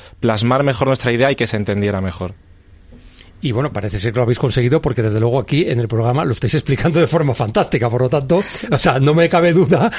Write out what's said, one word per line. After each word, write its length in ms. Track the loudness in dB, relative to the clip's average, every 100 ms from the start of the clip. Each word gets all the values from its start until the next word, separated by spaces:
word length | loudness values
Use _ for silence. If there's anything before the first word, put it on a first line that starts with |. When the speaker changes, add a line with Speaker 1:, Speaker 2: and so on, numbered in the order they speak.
| -20 -4
Speaker 1:
plasmar 440 | -2 0 0 2
mejor 220 | 0 0 0
nuestra 240 | 0 -2
idea 180 | 0 0
y 60 | 0
que 100 | -2
se 120 | -2
entendiera 420 | -2 -2 -2 -2
mejor. 320 | -4 -6 -10 -10 -20 -20 -20 -20 -20 -20 -20 -20 -20 -8
Speaker 2:
Y 100 | -4
bueno, 200 | -2 -4
parece 260 | -4 -6 -4
ser 140 | -2
que 60 | 0
lo 60 |
habéis 140 | 0 0
conseguido 440 | 0 0 2 2
porque 180 | 0 0
desde 180 | 0 0
luego 200 | 0 0
aquí 260 | 0 0 0
en 140 | -2
el 80 | -2
programa 380 | 0 0 0 0
lo 60 |
estáis 200 | -2 -2
explicando 480 | -2 -2 0 0 2
de 60 | 2
forma 280 | 2 0
fantástica, 540 | -2 -2 -2 0 0 0
por 140 | 0
lo 80 | 0
tanto, 320 | 0 0 0 0 -10 -4
o 80 | 0
sea, 220 | 0 2
no 140 | 4
me 160 | 4 4
cabe 240 | 4 4
duda 360 | 4 4 2 2